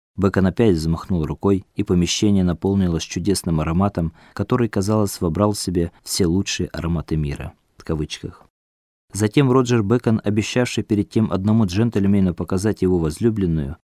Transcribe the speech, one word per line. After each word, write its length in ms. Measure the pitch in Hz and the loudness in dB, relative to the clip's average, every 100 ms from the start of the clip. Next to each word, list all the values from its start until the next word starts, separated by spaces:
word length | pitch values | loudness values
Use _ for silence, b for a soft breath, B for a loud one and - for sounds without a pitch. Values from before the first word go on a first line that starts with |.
| _ | _
Бэкон 320 | - 95 98 92 | -2 0 2 2
опять 300 | 82 113 82 | 4 2 4
взмахнул 500 | 80 82 - 90 73 | 0 -2 -2 -4 -4
рукой, 380 | 76 98 95 - | -2 0 0 -2
и 80 | - | -6
помещение 640 | 101 90 87 - 107 98 | 0 0 0 0 2 2
наполнилось 580 | 90 82 98 98 90 82 | 2 0 0 2 0 -2
чудесным 580 | - 90 101 92 87 80 | -4 -4 -2 -2 0 -2
ароматом, 520 | 78 82 101 - 82 b b | 0 0 0 0 -4 b b
который, 360 | b 98 123 117 | b -2 0 0
казалось, 520 | 104 98 110 101 - | -2 0 0 0 -2
вобрал 320 | 87 82 104 | -2 2 0
в 60 | 101 | 0
себя 320 | - 87 85 b | -2 -2 -2 b
все 220 | - - 87 | -8 -2 0
лучшие 420 | 92 98 - 90 | 0 -2 -6 -6
ароматы 480 | 76 82 82 - 78 | -6 -4 -4 -2 -4
мира, 360 | 71 71 - - _ - | -4 -6 -12 -16 _ -14
в 60 | |
кавычках. 640 | - 78 76 - - - _ _ _ _ _ _ _ | -6 -6 -6 -10 -14 -16 _ _ _ _ _ _ _
Затем 380 | 98 107 151 135 | -2 0 2 4
Роджер 320 | 131 120 120 | 4 4 2
Бэкон, 380 | 98 123 120 110 | 2 0 2 0
обещавший 600 | 104 101 98 123 123 - | 0 -2 -2 -2 -2 -2
перед 260 | - 104 - | -2 -2 0
тем 220 | 113 107 | 0 0
одному 340 | 95 101 110 98 | 0 2 2 2
джентльмену 680 | 95 117 107 98 101 95 | 0 0 0 2 2 2
показать 480 | 82 87 95 107 98 | 0 -4 -2 -2 0
его 160 | 92 90 | 2 2
возлюбленную 800 | 80 76 117 110 90 80 69 73 | 0 0 -2 0 0 -2 -4 -10